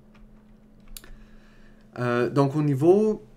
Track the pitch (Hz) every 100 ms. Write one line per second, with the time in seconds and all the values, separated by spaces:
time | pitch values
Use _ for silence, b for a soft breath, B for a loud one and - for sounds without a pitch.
0 | - - - - - - - - - -
1 | B B B B B B B B B -
2 | 123 120 123 135 139 151 147 131 165 196
3 | 214 214 -